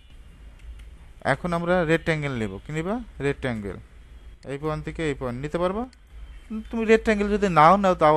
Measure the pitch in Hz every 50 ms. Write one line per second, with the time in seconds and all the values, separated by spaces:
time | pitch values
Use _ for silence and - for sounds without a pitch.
0 | - - - - - - - - - - - - - - - - - - - -
1 | - - - - - - - - - 175 170 170 170 170 180 185 165 151 165 160
2 | - 170 160 151 147 143 131 117 110 98 95 95 - - 151 160 160 185 220 254
3 | 226 - - - 135 139 135 - - 127 117 110 101 98 82 - - - - -
4 | - - - - - - - - - - 139 139 151 156 151 151 - 156 156 -
5 | 165 151 135 - 135 123 117 123 143 151 165 170 175 180 190 220 247 254 - -
6 | - - - - - - - - - - 220 220 220 - 240 226 226 214 226 220
7 | 220 233 214 202 208 202 208 202 202 190 165 151 151 165 190 202 196 185 180 175
8 | 160 151 156